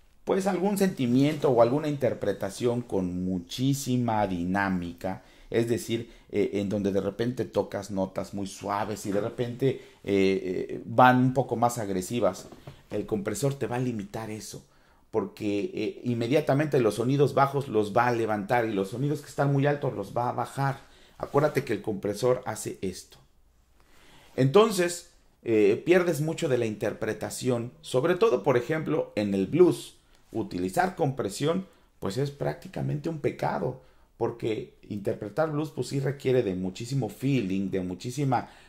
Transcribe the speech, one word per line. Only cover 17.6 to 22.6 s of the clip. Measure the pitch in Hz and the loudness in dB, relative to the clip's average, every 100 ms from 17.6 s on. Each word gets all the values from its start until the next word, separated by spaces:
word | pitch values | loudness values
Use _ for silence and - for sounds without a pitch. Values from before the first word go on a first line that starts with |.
| 120 | 0
los | 107 101 101 | 0 2 2
va | 123 | 2
a | |
levantar | 117 110 104 98 123 113 | 2 0 -2 0 0 2
y | |
los | 98 95 | 0 -2
sonidos | 120 143 147 | -2 -2 -4
que | - | -6
están | - 139 | -2 2
muy | 139 139 | 4 2
altos | 143 139 | 2 -2
los | 104 98 123 | -4 -4 -2
va | 123 | -2
a | |
bajar. | 120 117 - 139 127 - - - - | -2 -4 -2 -2 -2 -12 -20 -20 -10
Acuérdate | - 139 147 143 | 0 2 2 0
que | 127 | -2
el | 101 | -4
compresor | 110 95 101 101 123 127 110 | -4 -4 -4 0 0 0 -2
hace | 107 | -8